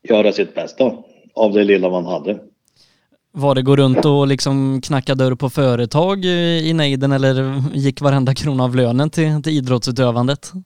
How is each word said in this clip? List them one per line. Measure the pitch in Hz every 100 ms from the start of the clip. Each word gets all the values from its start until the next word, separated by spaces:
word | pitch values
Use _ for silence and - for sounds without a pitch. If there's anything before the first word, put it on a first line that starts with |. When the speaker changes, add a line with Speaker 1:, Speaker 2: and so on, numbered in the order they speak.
| -
Speaker 1:
göra | 107 104
sitt | 95 90
bästa | - - - 131 - - _ _
av | - 107
det | 101
lilla | 101 95 92
man | 90 90
hade. | 85 78 104 - _ _ _ _ _ _ _ _
Speaker 2:
Var | - 139
det | 131
gå | 131 139
runt | 135 127
och | 147 143 139
liksom | 135 143 135 135 135
knacka | - 139 -
dörr | 131 131
på | 123 135
företag | 156 135 120 117 147 180 196
i, | 180 175 170 170 156
i |
nejden, | 165 143 135 139
eller | 135 135 131 135 139 131
gick | 143 135 131
varenda | 143 139 127
krona | 131 151 131
av | 127 123
lönen | 120 123 151
till, | 165 156 151
till | 147
idrottsutövandet? | 151 127 127 139 127 123 117 123 143 - 185